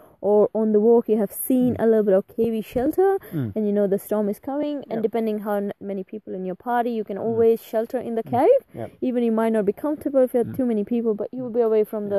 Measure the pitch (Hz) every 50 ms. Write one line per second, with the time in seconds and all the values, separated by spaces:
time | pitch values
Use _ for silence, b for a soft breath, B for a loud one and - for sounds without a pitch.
0 | B B B B - 202 208 208 202 - - 220 220 220 214 208 214 233 233 233
1 | - - 214 226 202 - - - - - 262 254 247 247 220 - 226 226 220 220
2 | 208 208 190 196 - - - 233 226 233 226 220 - - - 240 254 311 - 370
3 | 381 392 392 381 B B 185 147 123 196 - 220 214 208 202 202 202 190 196 196
4 | - - 214 214 208 196 214 - - 277 269 294 302 294 294 269 - - 226 226
5 | 220 214 - 226 226 220 208 214 196 214 208 202 202 202 - - 196 196 196 196
6 | 190 _ 226 214 - 214 202 185 185 185 175 - - 247 240 240 233 247 233 220
7 | 208 - 196 - - 226 226 226 226 226 226 - - - 233 220 233 - 262 240
8 | 214 233 226 226 233 262 247 240 302 440 554 494 - _ - - 113 B B B
9 | 247 254 233 247 240 226 220 220 226 226 220 220 190 208 - - - 294 302 -
10 | - 294 285 262 254 247 - 240 220 220 220 - 254 240 220 208 202 - 247 233
11 | 233 226 208 208 208 - - 254 254 240 214 247 233 220 220 214 214 - 226 214
12 | 208 202 202